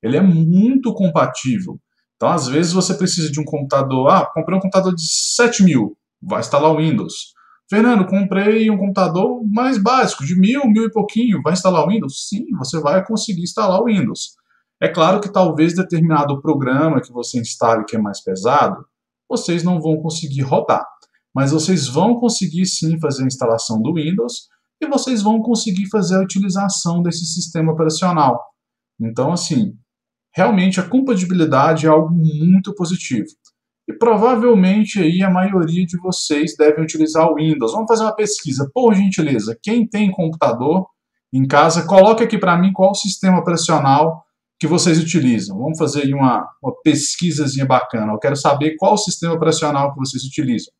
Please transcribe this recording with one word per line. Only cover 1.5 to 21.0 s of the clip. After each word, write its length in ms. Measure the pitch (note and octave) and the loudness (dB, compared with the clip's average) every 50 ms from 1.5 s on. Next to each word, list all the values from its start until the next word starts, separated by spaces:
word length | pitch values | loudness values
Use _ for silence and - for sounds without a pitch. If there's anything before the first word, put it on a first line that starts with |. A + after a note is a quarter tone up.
| A#2+ G2 F#2 F2 - - _ _ _ _ _ _ _ | -2 -2 -4 -8 -12 -16 _ _ _ _ _ _ _
Então, 140 | _ A2+ C3 | _ 0 0
às 180 | E3+ E3 C3 B2 | 0 0 -2 -2
vezes, 240 | C3 D3+ F3 E3 | 0 0 0 2
você 220 | E3+ F#3+ F#3 - F3+ | 0 0 0 0 -2
precisa 360 | - F#3 F3 - F3+ D#3+ D3+ | -2 -2 -2 -2 -2 -4 -4
de 80 | C3+ D3+ | -4 -6
um 60 | D3+ | -6
computador, 640 | - - C#3+ C#3 C#3 C#3+ C#3 C3+ C3 B2+ C3 B2+ F#3+ | -6 -6 -6 -4 -2 0 0 0 0 -2 2 4 4
ah, 160 | G3+ F#3+ - | 4 4 2
comprei 300 | - - D#3+ D#3+ - F#3 | 0 -4 -6 -4 -2 -2
um 40 | F#3+ | -2
computador 340 | F#3+ F#3+ - F#3+ F#3 F#3 F3+ | -2 0 0 0 0 0 -2
de 120 | E3 D#3+ | -4 -4
sete 560 | E3 - - - - - - A#3+ A3+ A3+ - | -6 -4 -4 -4 -4 0 2 2 2 4 4
mil, 360 | G3 F3+ D3 B2 G#2+ G2+ - _ _ _ _ _ | 4 4 4 2 0 -2 -6 _ _ _ _ _
vai 200 | - F#2 G2 G#2 | -10 -8 -6 -6
instalar 320 | - - - C#3+ D3 D#3+ | -4 -2 0 2 2 2
o 60 | D#3 D3+ | 2 2
Windows. 560 | D#3+ D#3+ C3 G#2 F#2 - - - - - _ _ _ _ _ _ _ _ | 0 0 0 -2 -4 -6 -10 -14 -16 -18 _ _ _ _ _ _ _ _
"Fernando, 380 | F#3+ G#3+ A3+ B3 A#3+ G#3 F#3 | 2 2 4 4 4 2 2
comprei 640 | - F#3+ G3 G3 F3+ F#3 G3 G3+ G#3 A3 A3+ A3 A3 | 2 0 0 0 0 0 0 2 2 2 2 2 2
um 80 | G#3 F#3+ | 0 0
computador 640 | G3 G3 F#3+ G3 F#3 E3 D#3+ F3+ G3 B3 B3 B3 A3+ | -2 -2 0 0 0 0 0 0 0 -2 -2 -4 -4
mais 300 | G#3 G3+ A3+ B3 C4 C4+ | -2 0 0 0 0 0
básico, 480 | G#3+ F#3+ A#3 B3+ C4 B3 - - - C3+ | 0 0 2 2 2 2 0 -2 -6 -6
de 100 | D3 F3+ | -2 2
mil, 320 | F#3 F#3 G#3 B3+ C#4+ C#4+ | 2 4 4 2 0 2
mil 180 | A3 G#3 A3 A3+ | 2 2 2 2
e 60 | A3 | 0
pouquinho, 520 | - G#3+ G3+ G#3 - A3 A#3+ B3 G3 D3 | -2 -2 -4 -2 -2 0 0 0 0 0
vai 100 | C3 D3+ | 0 -2
instalar 320 | F3 F#3 - F#3 F3+ E3 D3 | -2 0 0 0 2 2 0
o 40 | E3+ | 0
Windows?" 380 | G#3 A3+ D3+ C#3 C3+ - - - | 0 -2 -2 -6 -10 -10 -10 -8
Sim, 180 | G3+ G3+ D4+ F4+ A#3 D3+ | -8 -8 -6 -6 -6 -6
você 220 | B2+ - - D#3+ | -6 -6 -6 -4
vai 260 | D3 C#3+ F#3+ F#3+ F#3+ | -2 0 0 0 0
conseguir 360 | - A3+ G#3 - - G3 E3 | -2 -6 -6 -4 -4 -6 -6
instalar 380 | F3 E3+ - - A3 G3 F3+ G3 | -6 -6 -4 -2 -2 0 0 0
o 40 | A#3 | 0
Windows. 520 | B3 A3 F#3+ C#3 - - - - - _ _ _ _ _ _ _ _ _ _ | 2 0 0 0 -2 -4 -8 -12 -14 _ _ _ _ _ _ _ _ _ _
É 80 | - - | -4 -2
claro 320 | - E3+ D#3+ E3+ F#3+ G#3 | 0 2 2 2 2 0
que 100 | G3+ F#3+ | -2 -2
talvez 440 | - G3+ F#3 E3+ D3+ C#3 D#3+ E3+ E3+ | 0 0 2 2 2 2 0 0 2
determinado 680 | F3+ F#3 - F3+ D#3+ D#3+ E3 D#3 D3 C#3+ C#3 C#3+ C#3 | -2 -4 -2 0 0 2 2 2 0 0 -2 -4 -4
programa 600 | - D#3 D3+ C3+ B2+ B2 C3 C#3 D#3 D#3+ D3+ B2+ | -2 -2 -2 0 0 0 0 0 0 0 0 -2
que 100 | - - | -4 -4
você 260 | B2 B2 A#2+ - - B2 | -10 -10 -10 -6 -6 -6
instale 460 | A#2 - - - B2 A#2 A#2 A2 G#2 | -6 -6 -4 -2 0 0 2 0 -2
que 120 | - - | -4 -4
é 20 | A2+ | -4
mais 240 | G#2+ G2+ G2 - | -4 -4 -6 -8
pesado, 640 | - F#2+ F#2+ F#2 F#2+ A#2 C3+ D3 - - F#2+ - - _ _ _ _ _ _ _ _ _ | -8 -8 -8 -2 -2 0 2 2 0 0 -4 -8 -14 _ _ _ _ _ _ _ _ _
vocês 340 | - A#3 - - E3+ E3+ | -6 -6 -4 -2 -4 -2
não 160 | D#3+ F3+ F3+ D#3+ | 0 0 0 0
vão 200 | D3 D#3+ D#3 D3 | 0 -2 -2 -2
conseguir 420 | - D#3+ - - D#3+ C#3 C3+ C#3 | -2 -6 -6 -6 -8 -6 -4 -4
rodar. 460 | C3 - D3+ - - - - - - - - _ | -2 0 0 -2 0 0 -2 -2 -2 -8 -16 _